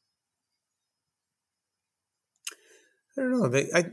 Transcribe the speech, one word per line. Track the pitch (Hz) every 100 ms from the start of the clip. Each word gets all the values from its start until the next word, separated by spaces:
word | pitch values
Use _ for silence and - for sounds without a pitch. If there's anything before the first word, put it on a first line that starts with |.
| _ _ _ _ _ _ _ _ _ _ _ _ _ _ _ _ _ _ _ _ _ _ _ _ - - _ - _ _ _ 277
I |
don't | 254
know. | 254 143
They, | 135 -
I, | 170 175